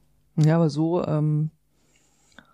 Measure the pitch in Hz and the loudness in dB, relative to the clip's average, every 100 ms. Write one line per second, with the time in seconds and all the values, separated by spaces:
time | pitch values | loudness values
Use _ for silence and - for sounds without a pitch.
0 | _ _ _ - 151 165 160 143 160 175 | _ _ _ 0 2 4 0 0 -2 -2
1 | - 151 151 151 156 _ _ _ _ _ | -2 -2 0 -2 -4 _ _ _ _ _
2 | _ _ _ _ - | _ _ _ _ -20